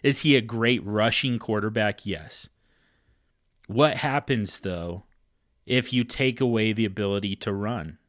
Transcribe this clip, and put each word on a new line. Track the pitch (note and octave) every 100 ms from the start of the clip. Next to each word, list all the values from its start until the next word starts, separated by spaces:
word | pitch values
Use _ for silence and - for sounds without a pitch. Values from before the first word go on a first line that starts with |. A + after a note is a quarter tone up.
Is | C#3 C3
he | D3+ C3
a |
great | A2 A2+ A#2 B2
rushing | G2+ G#2+ A2+ - C3 A#2+
quarterback? | - G#2+ G#2+ A2 G#2+ -
Yes. | G2+ D#2+ D#2 - - _ _ _ _ _ _ _ _ _ _ _ -
What | A2 D3+ C#3
happens, | D3 C#3+ - A#2+ G2+ -
though, | F#2+ F2 E2+ F#2 - _ _ _ _ _
if | - B2+ B2
you | B2
take | A#2+ - C3 A#2+
away | B2 A2+ A2
the | G#2+
ability | G#2 G2 G2+ G2+ G2+ G2
to | G#2+
run? | G2 G#2 A#2 D#2 -